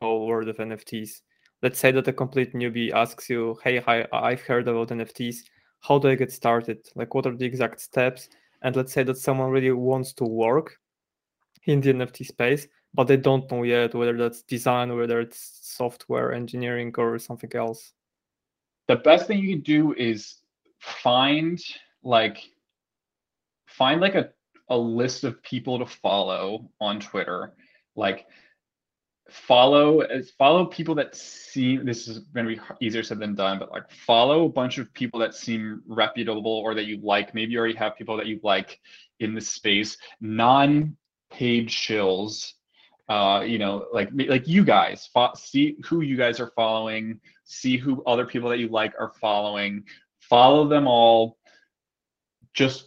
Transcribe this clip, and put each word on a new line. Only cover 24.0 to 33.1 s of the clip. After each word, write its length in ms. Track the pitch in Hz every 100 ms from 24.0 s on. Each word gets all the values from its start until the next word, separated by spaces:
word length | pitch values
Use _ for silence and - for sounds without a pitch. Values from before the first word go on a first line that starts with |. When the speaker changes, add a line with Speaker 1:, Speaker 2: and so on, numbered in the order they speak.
Speaker 2:
like, 140 | 196
a 160 | 190 127 _ _ _ -
a 80 | 123
list 460 | 117 113 127 -
of 180 | 139 127
people 360 | - 127 131 123
to 80 | 123
follow 840 | - 98 101 92 92 95 110 - _
on 200 | 104 101
Twitter. 540 | - 101 90 90 - _ _ _ _ -
Like, 300 | 98 95 - _ _ _ _ _ _ _ _ _ _
follow, 720 | - - 123 135 143 147 156 - 131 127 -
follow 260 | 139 175
people 300 | 180 - 160
that 200 | 147 135
seem, 720 | - - - - 135 127 131
this 240 | 135 117 117
is 120 | 110 -
gonna 140 | 120 113
be 60 |
h-, 240 | 113 - -
easier 220 | 113 113
said 160 | 107